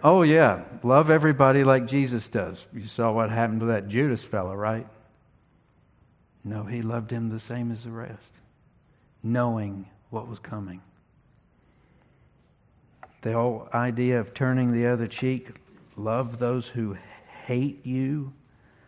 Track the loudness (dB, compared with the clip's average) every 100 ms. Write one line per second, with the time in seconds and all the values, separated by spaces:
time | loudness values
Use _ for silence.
0 | 4 6 8 8 6 4 -4 -4 4 4
1 | 6 4 4 4 6 6 6 4 2 0
2 | 0 -2 -4 -4 -4 -8 -16 -16 -10 -2
3 | 0 0 0 0 0 0 0 -2 -2 0
4 | 0 0 -4 -6 -4 -4 -4 -4 -8 -20
5 | _ _ _ _ _ _ _ _ _ _
6 | _ _ _ _ -10 -8 -6 -6 -4 -4
7 | -4 -4 -4 -6 -8 -6 -6 -6 -10 -14
8 | -14 -16 _ _ _ _ _ _ _ _
9 | _ _ -2 0 0 -2 -6 -10 -14 _
10 | _ -12 -10 -14 -14 -12 -12 -14 -20 _
11 | _ _ _ _ _ _ _ _ _ _
12 | _ _ _ _ _ _ _ _ _ _
13 | -20 _ -4 0 0 -2 -4 -2 -2 0
14 | 0 0 -2 -2 0 2 2 2 0 0
15 | -4 -4 -4 -4 -8 -20 _ -20 _ -10
16 | -4 -2 -4 -4 -2 -2 -4 -6 -6 -8
17 | -16 -20 -20 -14 -6 -2 -2 -6 -6 -4
18 | -2 -4 -8 -14 _ _ _ _